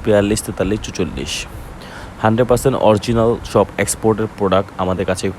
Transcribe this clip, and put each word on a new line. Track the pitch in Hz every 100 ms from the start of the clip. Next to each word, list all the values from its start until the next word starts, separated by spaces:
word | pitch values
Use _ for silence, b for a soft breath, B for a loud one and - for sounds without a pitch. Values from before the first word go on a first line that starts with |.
| 113
বিয়াল্লিশ, | 104 101 110 -
তেতাল্লিশ, | 101 95 110 -
চুচল্লিশ। | - 82 65 67 - - - - - B B B -
হান্ড্রেড | 110 110 123
পার্সেন্ট | 123 135 123 107
অরিজিনাল | 107 - 117 113 117 -
সব | 110 98 -
এক্সপোর্টের | 101 - 110 107 110 -
প্রোডাক্ট | 98 95 98 -
আমাদের | 92 92 92
কাছে | 90 98